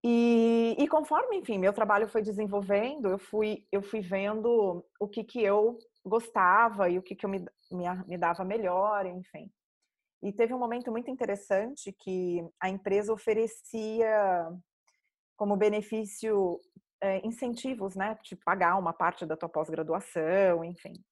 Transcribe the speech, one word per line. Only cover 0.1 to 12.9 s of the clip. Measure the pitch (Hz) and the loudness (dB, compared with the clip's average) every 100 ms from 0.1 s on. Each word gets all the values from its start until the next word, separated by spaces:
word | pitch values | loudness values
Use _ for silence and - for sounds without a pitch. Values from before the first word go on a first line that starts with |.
| 233 233 233 226 233 233 226 | 4 6 6 6 4 2 2
e | 294 | 2
conforme, | 311 302 311 508 392 | 2 2 0 0 -4
enfim, | - 202 | -2 2
meu | 185 | 2
trabalho | 202 208 202 214 | 2 2 2 2
foi | 226 | -2
desenvolvendo, | 208 202 214 202 196 202 240 302 208 | -2 -4 -2 -2 0 0 0 -4 -4
eu | 190 | -4
fui, | - 214 214 214 _ | -4 -2 -2 -4 _
eu | 196 | -4
fui | 202 220 | -4 -8
vendo | 180 196 202 214 226 233 196 175 - _ | -4 -2 -2 -2 2 4 4 -2 -10 _
o | 208 | -6
que | 226 | -6
que | 214 247 | -8 0
eu | 202 208 220 240 _ _ | 4 4 4 0 _ _
gostava | 190 220 226 214 180 202 233 202 180 | -2 -2 0 4 6 6 4 2 0
e | 180 | 0
o | |
que | - 190 | -4 -8
que | 202 | -4
eu | |
me, | 196 175 _ _ | -4 -8 _ _
me | 180 175 | -6 -6
a-, | 185 185 | -6 -8
me | 180 | -2
dava | 170 175 | -2 0
melhor, | 185 220 190 180 202 208 185 | -2 -2 0 0 0 0 -4
enfim. | 180 180 - - _ _ _ _ _ _ _ | -8 -14 -20 -20 _ _ _ _ _ _ _
E | 202 | -8
teve | 202 233 | 0 0
um | 254 | 0
momento | 240 240 247 | -4 -4 -4
muito | 226 240 | -6 -6
interessante | 254 214 202 - 196 226 285 202 | -6 -4 -4 0 0 0 -10 -14
que | - - 185 180 175 170 _ | -12 -6 -4 -2 -4 -8 _
a | 185 | -6
empresa | 190 196 | -4 -2